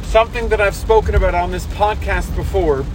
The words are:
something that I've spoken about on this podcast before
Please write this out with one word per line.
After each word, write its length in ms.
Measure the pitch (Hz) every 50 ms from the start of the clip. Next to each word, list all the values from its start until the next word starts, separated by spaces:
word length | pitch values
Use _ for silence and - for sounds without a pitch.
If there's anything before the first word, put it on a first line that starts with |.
| -
something 460 | - - 220 226 220 - 240 233 226
that 100 | 214 208
I've 160 | 208 196 180
spoken 400 | - - - 220 220 - - 208
about 180 | 202 190 185 180
on 160 | 175 175 180
this 160 | 180 180 -
podcast 640 | - - - 202 208 214 - - 196 190 147 - - -
before 480 | - 165 - - 196 180 156 143 131 139 147 143